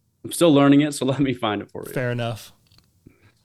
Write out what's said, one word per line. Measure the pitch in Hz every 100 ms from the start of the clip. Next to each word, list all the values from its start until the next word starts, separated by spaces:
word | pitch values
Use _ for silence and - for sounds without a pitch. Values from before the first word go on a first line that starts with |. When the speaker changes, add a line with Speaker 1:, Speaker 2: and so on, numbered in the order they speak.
| _ _
Speaker 1:
I'm | -
still | - 170
learning | 139 139 143
it, | 147
so | 143 127
<laughs> |
let | 135
me | 135
find | 120 113 101
it | -
for | - -
you. |
Speaker 2:
Fair | - 123
enough. | 120 117 113 - _ _ _ _ _ - _ _ _